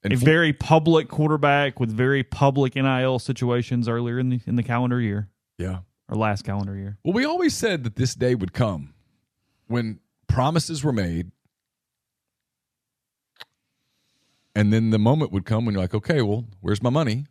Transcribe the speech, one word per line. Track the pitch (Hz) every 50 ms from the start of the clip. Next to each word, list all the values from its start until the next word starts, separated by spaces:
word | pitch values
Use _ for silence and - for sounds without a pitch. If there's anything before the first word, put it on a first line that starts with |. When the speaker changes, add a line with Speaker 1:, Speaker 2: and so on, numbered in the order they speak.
| -
Speaker 1:
And | - 110
Speaker 2:
A |
Speaker 1:
Fl- | 123 123
Speaker 2:
very | 151 156 170 170 156 147
public | - - - 160 160 151 165 165 160 151 -
quarterback | - 147 151 151 156 147 143 143 143 143 143 139 - -
with | 127 113
very | 107 113 135 135 139 135 127
public | _ - - 139 139 135 139 143 135 -
N | 139 135
I | 135 131 127 131
L | 131 131 123
situations | - - 127 - 127 120 120 123 117 - 127 120 117
earlier | 117 117 120 120 120 120 127
in | 127 127
the, | 123 120 -
in | - 110
the | 120 117
calendar | 123 120 120 123 123 123 123
year. | 117 107 101 104 104 - _ _ _ _ _ -
Speaker 1:
Yeah. | 87 92 92 92 90 _ _ _ _ -
Speaker 2:
Or | -
last | 107 110 107 101 95 -
calendar | 95 98 101 101 101 98
year. | 98 98 98 101 - _
Speaker 1:
Well, | 151 190
we | 240 269
always | 302 330 359 359 302 -
said | - 233 220 185 156 120
that | 113 101
this | - 131 123 -
day | - 123 123 123
would | 113 92 90 -
come. | - 123 107 92 78 69 71 - _ _ _ _ _ _ _ _ _ _ _ _ _ _
When | - 117 120 117 110 104 - _ _ _ _ _
promises | - - 131 127 143 165 165 - - 165 143 135
were | 151 123
made, | 107 92 85 85 82 87 92 _ _ _ _ _ _ _ _ _ _ _ _ _ _ _ _ _ _ _ _ _ _ _ _ _ _ _ _ _ _ _ _ _ _ _ _ _ _ _ _ _ _ - _ _ _ _ _ _ _ _ _ _ _ _ _ _ _ _ _ _ _ _ _ _
and | 104 104 104 110
then | 113 113 113
the | 110 107
moment | 104 117 139 156 147 -
would | 87 98 90
come | - 113 110 120
when | 113 104
you're | 98 92
like, | 90 -
"Okay, | 107 - - 170 143
well, | 117 101 104 117 120 110 - -
where's | - - 104 101
my | 113 123
money?" | 127 156 160 117 107 127 147 _